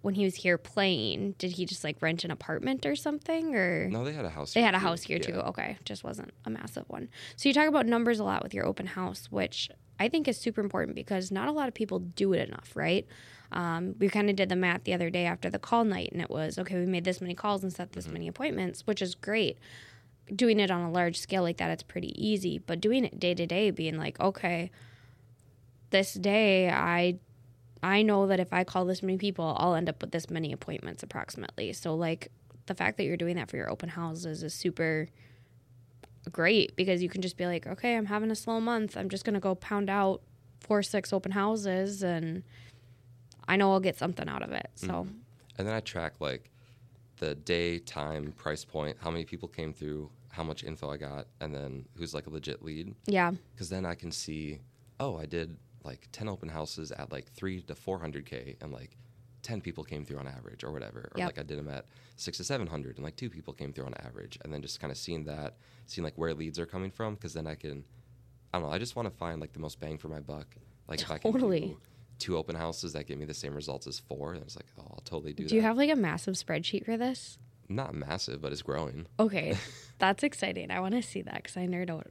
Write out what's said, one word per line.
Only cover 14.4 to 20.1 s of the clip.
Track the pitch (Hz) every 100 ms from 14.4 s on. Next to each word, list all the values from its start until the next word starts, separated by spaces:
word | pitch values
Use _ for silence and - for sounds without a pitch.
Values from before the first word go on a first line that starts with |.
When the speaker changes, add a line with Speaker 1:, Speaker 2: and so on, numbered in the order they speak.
| 190
Speaker 1:
the | 185
math | 180 180
the | -
other | 180 170
day | 175 175
after | 175 170
the | -
call | - 233
night, | 226 185 -
and | 175
it | -
was, | - 156 -
"Okay, | 185 185
we | 180
made | 180
this | 180 180
many | 180
calls | 175 208 202
and | 190
set | 180 180
this | 180
Speaker 2:
Mm-hmm. | 170
Speaker 1:
many | 165 165
appointments," | 175 277 - 180 - -
which | 202
is | 185 -
great. | - 220 170 - - - - - -